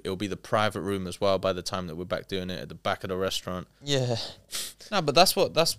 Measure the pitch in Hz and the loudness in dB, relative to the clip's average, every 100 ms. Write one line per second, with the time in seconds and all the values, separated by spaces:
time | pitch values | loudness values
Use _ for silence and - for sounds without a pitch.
0 | - 92 101 90 - 110 107 101 92 98 | -4 -2 -2 -4 0 2 2 0 -2 -2
1 | 92 90 98 95 92 90 87 98 87 80 | -4 0 2 4 2 0 -4 -6 -6 -8
2 | 90 90 - 95 90 90 82 82 104 95 | -4 -6 -4 -6 -4 -8 -10 -6 -4 -2
3 | 98 92 95 - - 90 82 _ 143 139 | -2 -2 -2 -2 -4 -8 -8 _ 0 0
4 | 123 117 - - - - - - - 202 | 2 0 -4 -12 -10 -8 -8 -12 -4 0
5 | 156 240 190 - 160 151 165 | 4 6 6 4 2 4 2